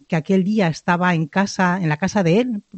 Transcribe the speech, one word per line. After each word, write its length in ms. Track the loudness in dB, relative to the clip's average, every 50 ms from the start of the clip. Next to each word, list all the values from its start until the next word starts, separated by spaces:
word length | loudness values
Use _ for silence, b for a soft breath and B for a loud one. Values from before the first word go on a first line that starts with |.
| -8
que 80 | _ -4
aquel 280 | -4 0 0 0 2 2
día 240 | 0 0 0 0
estaba 460 | 0 -2 -4 -2 -2 0 0 2 0 0
en 100 | 0 -2
casa, 540 | -2 -2 -2 -2 -2 0 0 0 0 0 0
en 80 | 0 -2
la 80 | -2
casa 240 | -2 -2 -2 -2 0
de 180 | 2 2 2 2
él, 240 | 2 0 -4 -8 -10 _ -16